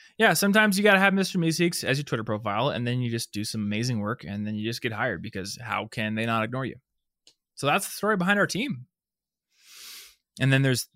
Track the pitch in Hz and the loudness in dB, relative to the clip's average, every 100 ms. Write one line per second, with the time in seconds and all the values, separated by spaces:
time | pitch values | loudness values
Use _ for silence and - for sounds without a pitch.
0 | - - 220 165 202 202 214 190 208 196 | -14 2 4 4 4 6 4 4 6 6
1 | 196 196 185 185 165 160 175 170 - 135 | 6 4 2 0 0 2 0 0 0 -2
2 | 147 123 110 107 113 101 135 92 120 123 | 0 -4 -2 -4 -2 0 0 0 -2 -2
3 | 120 113 - 104 104 110 104 104 123 113 | -2 -4 -4 -6 -6 -4 -4 -2 -2 -2
4 | 101 90 76 101 107 107 110 120 123 110 | -4 -6 -8 -8 -6 -6 -6 -6 -6 -4
5 | 127 87 107 98 95 - 117 101 107 - | -4 -4 -8 -10 -10 -10 -8 -6 -6 -6
6 | 107 110 117 113 110 127 127 - _ _ | -4 -2 -2 -2 -2 -4 -8 -10 _ _
7 | _ _ _ _ _ - 139 175 196 - | _ _ _ _ _ -6 -2 0 -2 -4
8 | 208 214 175 202 180 175 277 135 - _ | 0 2 2 2 2 -2 -6 -8 -12 _
9 | _ _ _ _ _ _ _ - - - | _ _ _ _ _ _ _ -20 -20 -20
10 | - _ _ - 131 135 135 123 - | -20 _ _ -2 2 4 4 2 -4